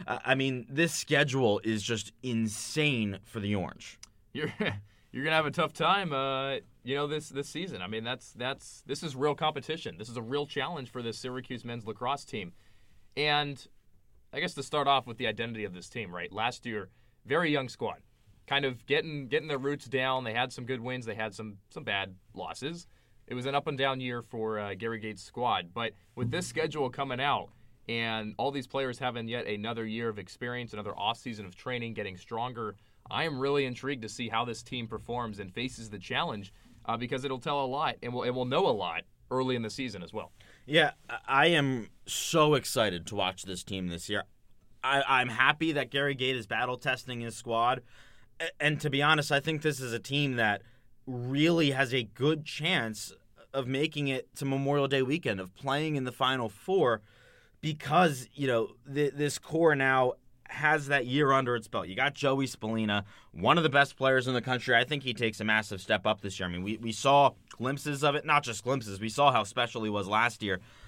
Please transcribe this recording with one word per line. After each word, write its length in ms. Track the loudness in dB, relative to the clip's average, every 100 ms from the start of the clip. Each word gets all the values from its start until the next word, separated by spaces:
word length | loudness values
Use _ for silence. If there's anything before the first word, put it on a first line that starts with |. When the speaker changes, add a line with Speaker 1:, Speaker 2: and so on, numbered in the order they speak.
| -6
Speaker 1:
uh, 120 | -4 0
I 100 | 2
mean, 300 | 2 -2 -2
this 240 | 0 0
schedule 680 | 0 2 2 4 4 4 4
is 180 | 2 0
just 300 | 0 -4 -4 -10
insane 1000 | -2 0 0 -2 -4 0 2 2 0 -4
for 160 | -8 -4
the 160 | -2 0
Orange. 420 | -2 -6 -16 -18 -20 -20 _
Speaker 2:
You're, 200 | -6 -6 -2
<laughs> 520 | -4 -4 -10 _ _
you're 100 | -6
gonna 140 | 0 2
have 80 | 2
a 60 |
tough 200 | 2 0
time, 400 | 2 2 2 0
uh, 440 | -2 0 -2 -2 -4 -8 _
you 120 | -4 -2
know, 120 | -2
this, 220 | -4 -6
this 180 | -8 -6
season. 340 | -6 -6 -6
I 60 | -6
mean, 160 | -6
that's, 300 | -6 -8 -10
that's, 500 | -8 -6 -6 -10 -14 -8
this 160 | -6
is 140 | -6 0
real 200 | 0 2
competition. 640 | 0 -2 -4 -6 -8 -10
This 120 | -10
is 80 | -8
a 40 |
real 240 | -4 -2 -2
challenge 460 | -4 -4 -6 -8
for 100 | -8
the 120 | -6
Syracuse 500 | -6 -6 -8 -8 -8
men's 220 | -8 -8 -8
lacrosse 400 | -6 -4 -4 -4
team. 260 | -8 -8 -12 -20 -20 -20 -20 -10 -2
And 500 | 2 2 0 -6 -16 -20 _ -20 _ -20 -12
I 80 | -6
guess 120 | -4 -4
to 80 |
start 260 | -2 2 4
off 180 | 4 2
with 100 | -2
the 100 | -2
identity 360 | 0 -4 -4
of 100 | -6
this 140 | -8 -10
team, 260 | -8 -8
right? 180 | -6 -6
Last 340 | -2 -4 -4 -6
year, 240 | -6 -8 _ _ _ 0
very 240 | 2 2
young 200 | 0 -2
squad, 320 | -4 -6 -6 -14 _ _ -18 -2
kind 200 | 0 0
of 200 | -2 0
getting, 420 | 0 0 -4 -2
getting 180 | -2 0
their 100 | -2
roots 280 | -2 -4 -2
down. 400 | 0 2 0 0
They 80 |
had 200 | -2 -2
some 120 | -4 -6
good 160 | -4
wins. 260 | -4 -6 -6
They 80 | -4
had 180 | -4
some, 240 | -6 -10 -12 _
some 140 | -10
bad 300 | -2 -2 -2 -8 _ -10
losses. 500 | -10 -6 -8 -8 -14 _ _ _ -10
It 80 |
was 140 | -6 0
an 80 | 0
up 100 | 0
and 120 | 0
down 240 | 0 0
year 200 | -2 -6
for, 380 | -6 -4 -2 -2
uh, 160 | -4 -4
Gary 240 | -4 -4
Gates' 240 | -6 -10
squad. 460 | -12 -2 0 0 -2
But 200 | -4 -6 -6 _ -4
with 140 | -2
this 160 | -2 -2
schedule 460 | -2 -2 0 -2
coming 280 | -2 -4 0
out 300 | 0 0 -2 -14 -20 -16 -6
and 460 | -2 -2 -2 -4 -4
all 140 | -2
these 160 | -2 -4
players 320 | -2 -2 -2
having 280 | -4 -4 -4
yet 200 | -4 -4
another 400 | -4 -4 -4 -4
year 220 | -2 -2
of 100 | -4
experience, 540 | -8 -8 -6 -6 -6
another 200 | -8 -8
offseason 540 | -2 -2 -2 -4 -10 -10
of 80 | -10
training, 400 | -6 -6 -4 -6
getting 220 | -6 -8
stronger, 580 | -8 -6 -6 -6 -8 -10 -16 _ -8
I 140 | -4
am 160 | -2 -2
really 260 | 0 0 0
intrigued 380 | -4 -6 -6
to 60 | -6
see 200 | -6 -2
how 160 | -2 -2
this 160 | -4
team 260 | -8 -8 -6
performs 520 | -8 -6 -4 -4 -6
and 120 | -10
faces 380 | -6 -6 -8 -12
the 80 | -12
challenge, 560 | -4 -2 -2 -4 -10 -18 -20 -10 -4
uh, 100 | -2
because 280 | -2 -2 -2
it'll 140 | -4
tell 240 | -2 0
a 20 | 0
lot 300 | 0 -2 -2
and 100 | -4
we'll, 100 | -2
and 120 | -2 0
we'll 100 | 0
know 220 | 2 2
a 20 |
lot 320 | 2 -2 -4 -8 -14 -4
early 240 | -2 0 0
in 80 |
the 80 | -2
season 320 | -4 -6 -8
as 100 | -10
well. 180 | -10 -10 -14 -20 -18 0
Speaker 1:
Yeah, 240 | 4 4 0 -10
I, 80 | -10 2
I 180 | 6 6
am 420 | 6 4 0 -4 -14 -8
so 480 | -6 0 4 6
excited 540 | 4 2 2 2 0 -4
to 80 | -2
watch 260 | 0 -2
this 220 | -8 -10
team 240 | -6 -4 -4
this 200 | -6 -4
year. 160 | -4 -4 -12 -20 -20 -20 -6
I, 180 | 0 2 4
I'm 220 | 4 4
happy 420 | 4 4 4 0
that 180 | 0 0
Gary 240 | 0 0
Gate 220 | 0 -2 -2
is 100 | -2
battle 320 | -2 0 -2
testing 440 | -2 -2 -4 -8
his 140 | -6 -8
squad. 460 | -2 2 4 2 -4 -18 -20 -20 -18 -8
A-, 120 | -8 0
and 200 | 0 0
to 80 | 0
be 100 | 2
honest, 300 | 4 4 4
I 80 | 0
think 240 | 0 0
this 160 | 0 -2
is 140 | -2
a 60 | -6
team 360 | -2 0 0 2
that 260 | 2 2 -4 -20 -20 -18 -10
really 640 | -6 -2 2 4 6 4
has 200 | 4 2
a 100 | 0
good 420 | -2 0 2 2 -2
chance 680 | -4 0 0 0 -4 -10 -14 _ -20 -8
of 160 | -4 0
making 420 | 0 0 0 -2
it 260 | -2 -6 -6
to 100 | -2
Memorial 420 | 0 2 2 4
Day 140 | 2
weekend, 380 | 2 0 -2 -4
of 160 | -6 -8
playing 400 | -2 0 0 -2
in 80 |
the 80 | -2
Final 380 | 0 2 2 -2
Four, 520 | -6 0 4 4 2 -2 -20 -20 -20 -20 _
because, 640 | -6 -6 2 6 6 4 -8
you 140 | -2 2
know, 220 | 2 2 -4 -6
th-, 220 | 0 0 2
this 240 | -2 -2
core 360 | -4 4 6 6
now 380 | 4 4 4 0 -8 -20 -14
has 400 | 0 4 4 4
that 200 | 0 2
year 240 | 4 6
under 240 | 6 4 0
its 120 | -2
belt. 200 | -4 -4
You 80 | 0
got 180 | 0
Joey 320 | 2 2 2 0
Spallina, 580 | -2 -2 0 2 2 -2 -10 -18
one 260 | 0 4 6
of 60 |
the 60 | 6
best 280 | 6 4 4
players 300 | 4 4 4
in 80 | 0
the 60 |
country. 320 | 0 -2 4 4
I 80 |
think 180 | 4 0
he 100 | -4
takes 280 | -2 -2 0
a 40 |
massive 380 | 2 2 0 -4
step 240 | 0 2 2
up 160 | 0
this 180 | -2 -4
year. 80 | -4
I 40 |
mean, 100 | -4
we, 160 | -4 -4
we 140 | -4
saw 400 | 0 6 8 6 4 -12
glimpses 540 | -4 -2 -2 -4 0
of 100 | 2
it, 120 | 2 4
not 180 | 2
just 200 | 2 -2
glimpses. 360 | 0 -2 -2 -6
We 100 | -2
saw 220 | 4 6
how 120 | 6
special 400 | 4 0 0 0
he 60 | -2
was 180 | 0 2
last 360 | 4 4 2
year. 160 | -2 -2 -4 -20